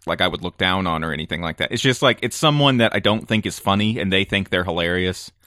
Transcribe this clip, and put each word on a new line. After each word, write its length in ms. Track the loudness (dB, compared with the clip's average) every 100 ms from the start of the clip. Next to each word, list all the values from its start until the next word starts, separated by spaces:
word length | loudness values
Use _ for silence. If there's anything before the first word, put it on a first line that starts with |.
| -4
like 160 | 0
I 60 | 0
would 160 | 0
look 140 | -6 -2
down 280 | 0 0 0
on 160 | -2
or 80 | -4
anything 280 | -6 -6 -6
like 160 | -6 -4
that. 140 | -4
It's 100 | 0
just 200 | 0 2
like, 180 | 2 0
it's 140 | -2 0
someone 420 | 2 4 4 4
that 160 | 4 2
I 40 |
don't 280 | 2 0 0
think 180 | -2 -2
is 120 | -4
funny, 400 | 0 2 2 0
and 140 | 0
they 100 | 0
think 260 | 0 -2 0
they're 140 | 0
hilarious, 680 | 0 0 0 0 -2 -4 -10 _